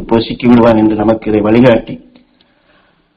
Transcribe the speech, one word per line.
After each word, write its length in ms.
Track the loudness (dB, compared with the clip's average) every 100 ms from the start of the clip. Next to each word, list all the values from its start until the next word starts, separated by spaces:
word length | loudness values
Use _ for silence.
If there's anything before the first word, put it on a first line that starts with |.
பொசுக்கி 440 | -2 -2 -2 -4 2
விடுவான் 340 | 2 4 2
என்று 140 | 0 0
நமக்கு 280 | -2 -4 -2
இதை 140 | -2
வழிகாட்டி, 540 | 0 2 2 0 -4 -16 -18 _ _ _ _ _ _ _ _ _ _